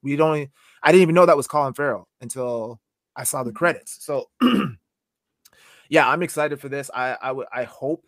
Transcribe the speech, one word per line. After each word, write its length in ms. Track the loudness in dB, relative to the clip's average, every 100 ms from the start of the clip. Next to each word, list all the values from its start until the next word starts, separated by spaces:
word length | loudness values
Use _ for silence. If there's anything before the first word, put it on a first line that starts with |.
we 140 | -4 0
don't 220 | 2 0
e-, 120 | -4 _ _ _
I 80 | 6
didn't 120 | 6
even 120 | 6
know 100 | 6
that 120 | 6 4
was 100 | 2
Colin 280 | -2 -2
Farrell 340 | -2 -4 -4 -10 _
until 600 | -14 -8 -6 -6 -8 -14 _ _ _
I 80 | -10
saw 220 | -8 -6
the 80 | -6
credits. 520 | -2 -2 -2 -8 -14
So, 240 | -8 -6 -6 0
<clears throat> 1500 | 0 2 -2 -8 _ _ _ _ _ _ _ _ _ _ 0
yeah, 200 | 2 4
I'm 160 | 2
excited 360 | -2 -4 -4 -4
for 80 | -10
this. 220 | -10 -8
I, 240 | -6 -6 -4
I 60 | -6
w-, 180 | -8 -8
I 100 | -8
hope 440 | -10 -8 -8 -8